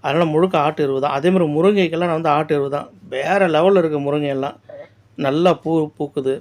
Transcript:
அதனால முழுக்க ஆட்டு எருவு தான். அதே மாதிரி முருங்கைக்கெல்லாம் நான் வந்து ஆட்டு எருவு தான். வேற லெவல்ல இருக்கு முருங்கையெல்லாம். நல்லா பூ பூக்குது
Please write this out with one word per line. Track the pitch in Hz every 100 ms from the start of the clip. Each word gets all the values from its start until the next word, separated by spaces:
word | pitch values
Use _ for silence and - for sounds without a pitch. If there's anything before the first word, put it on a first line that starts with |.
அதனால | 147 147 165
முழுக்க | 151 185 175
ஆட்டு | 147 156 147
எருவு | 135
தான். | 139
அதே | 139 165
மாதிரி | 185 160
முருங்கைக்கெல்லாம் | 147 185 208 175 160 175
நான் | 160
வந்து | 165
ஆட்டு | 147 156
எருவு | 147 139
தான். | 143 143 - -
வேற | 131 147 196 185
லெவல்ல | 151 180 196
இருக்கு | 165 151
முருங்கையெல்லாம். | 143 147 147 135 139 - _ - - _ _ -
நல்லா | 135 143 180
பூ | 165 - 160 151 _
பூக்குது | 143 147 131 135